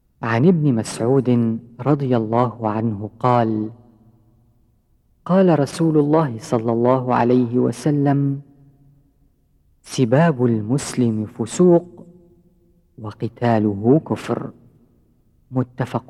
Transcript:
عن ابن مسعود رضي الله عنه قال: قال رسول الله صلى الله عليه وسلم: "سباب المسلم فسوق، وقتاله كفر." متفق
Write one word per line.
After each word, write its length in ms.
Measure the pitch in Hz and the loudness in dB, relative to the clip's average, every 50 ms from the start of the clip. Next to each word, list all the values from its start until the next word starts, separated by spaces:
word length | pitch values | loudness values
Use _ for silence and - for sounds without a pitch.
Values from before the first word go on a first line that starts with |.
| _ _ _ _ - | _ _ _ _ -6
عن 240 | 117 113 117 135 | -4 0 2 4
ابن 280 | 185 185 160 151 143 123 | 4 4 4 2 0 0
مسعود 840 | 113 104 - - - 113 120 135 139 117 123 123 120 117 113 113 117 - - - - | 0 -2 -6 -6 -4 -2 0 2 2 2 2 2 2 0 0 -2 -4 -8 -14 -18 -6
رضي 360 | - 135 151 143 143 127 127 | -2 -2 -2 0 0 0 0
الله 520 | 117 113 107 113 120 123 120 110 117 113 107 | 0 0 0 0 0 0 0 -2 -4 -6 -4
عنه 420 | 104 113 113 117 107 98 107 107 - - | -4 -2 -4 -4 -4 -6 -8 -12 -10 -4
قال: 520 | - 127 123 120 117 113 110 107 107 110 - - - _ _ _ _ _ _ _ _ _ _ _ _ _ _ _ _ _ _ _ _ _ _ _ _ _ _ _ _ | 0 2 2 2 2 0 -2 -4 -6 -8 -10 -14 -20 _ _ _ _ _ _ _ _ _ _ _ _ _ _ _ _ _ _ _ _ _ _ _ _ _ _ _ _
قال 340 | - 175 190 190 180 165 143 | 0 2 4 4 4 4 4
رسول 400 | 139 135 - - 165 160 156 151 | 2 -2 -2 -2 0 2 2 2
الله 400 | 143 147 151 165 160 135 113 110 | 2 2 2 2 0 0 -4 -8
صلى 340 | - - 127 117 110 120 117 | -6 -4 -4 -2 0 0 0
الله 420 | 117 120 123 131 131 123 123 120 | 0 2 2 2 2 0 0 0
عليه 440 | 117 120 120 127 127 123 117 120 123 | 0 2 2 2 2 0 0 0 0
وسلم: 800 | 123 127 120 - - 156 147 147 139 143 139 143 139 139 139 139 - - _ _ - - _ _ _ _ _ _ _ _ _ _ _ _ _ _ _ _ _ _ _ _ _ _ _ | -2 -2 -4 -4 -2 -2 0 0 0 0 0 0 0 -2 -2 -6 -10 -16 _ _ -20 -20 _ _ _ _ _ _ _ _ _ _ _ _ _ _ _ _ _ _ _ _ _ _ _
"سباب 600 | - - - 131 110 123 143 170 170 147 120 123 | -8 -4 -2 0 2 2 2 2 2 2 0 0
المسلم 840 | 120 117 110 101 107 131 143 - - - 131 123 117 110 110 107 | 0 0 -2 -2 -2 -4 -4 -4 -6 -2 -2 0 0 0 -2 -4
فسوق، 800 | 101 - - 117 110 - - 185 180 170 170 175 - - - - - - - - _ _ _ _ _ _ _ _ _ _ _ _ _ _ - | -6 -8 -8 -8 -6 0 2 4 6 6 4 2 -2 -8 -20 -20 -20 -20 -20 -20 _ _ _ _ _ _ _ _ _ _ _ _ _ _ -16
وقتاله 1000 | 110 107 - - 120 110 - - 123 120 113 110 107 107 101 98 104 120 135 156 - - | -16 -16 -10 -8 -10 -10 -6 -4 0 0 2 2 2 0 -2 0 2 4 4 4 2 -2
كفر." 420 | 113 - - - 120 - - - - _ _ _ _ _ _ _ _ _ _ _ _ _ _ _ _ _ _ _ | -6 -6 -4 -6 -6 -6 -6 -10 -14 _ _ _ _ _ _ _ _ _ _ _ _ _ _ _ _ _ _ _
متفق 560 | 127 127 123 - - - 127 117 - 117 - - | -4 -4 -4 -4 -6 -8 -8 -6 -6 -8 -6 -4